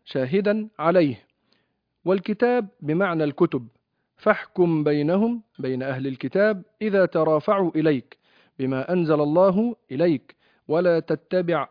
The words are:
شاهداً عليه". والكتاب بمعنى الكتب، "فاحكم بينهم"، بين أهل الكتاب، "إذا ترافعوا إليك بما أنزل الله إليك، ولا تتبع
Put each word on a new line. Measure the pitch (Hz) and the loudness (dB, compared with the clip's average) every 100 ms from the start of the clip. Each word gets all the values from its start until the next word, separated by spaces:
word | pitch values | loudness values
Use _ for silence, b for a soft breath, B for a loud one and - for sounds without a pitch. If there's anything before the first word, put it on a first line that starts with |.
| - | -8
شاهداً | 139 127 190 202 214 214 - | -6 -2 0 0 -2 -4 -4
عليه". | 160 180 151 113 _ _ _ _ _ _ _ _ 170 | 2 4 2 -2 _ _ _ _ _ _ _ _ -2
والكتاب | 196 196 208 240 247 202 - | -2 -2 -2 0 0 -4 -8
بمعنى | 143 160 196 160 | -4 -2 0 -2
الكتب، | 151 139 170 135 117 _ _ _ _ _ | -2 0 0 -2 -10 _ _ _ _ _
"فاحكم | 214 202 - - 175 156 | -2 -2 -2 0 0 2
بينهم"، | 151 147 147 190 226 240 - - | 0 0 0 0 0 -4 -10 -10
بين | 131 127 | -8 -6
أهل | 135 131 135 | -6 -6 -8
الكتاب، | 131 135 185 214 196 - - | -8 -4 0 0 0 -8 -8
"إذا | 214 196 175 | -2 2 2
ترافعوا | 165 156 156 175 202 180 160 | 2 2 2 2 0 0 0
إليك | 156 135 - - b b b - | 0 0 -4 -20 b b b -6
بما | 131 131 131 | -4 -4 -2
أنزل | 180 160 151 | 0 2 2
الله | 147 165 190 185 240 226 - | 2 4 4 4 0 -4 -8
إليك، | 135 175 139 - - _ _ - | -2 0 0 -4 -20 _ _ -4
ولا | 156 180 165 | 0 2 2
تتبع | 160 156 - 185 170 160 131 | 0 -6 -2 -2 0 -2 -4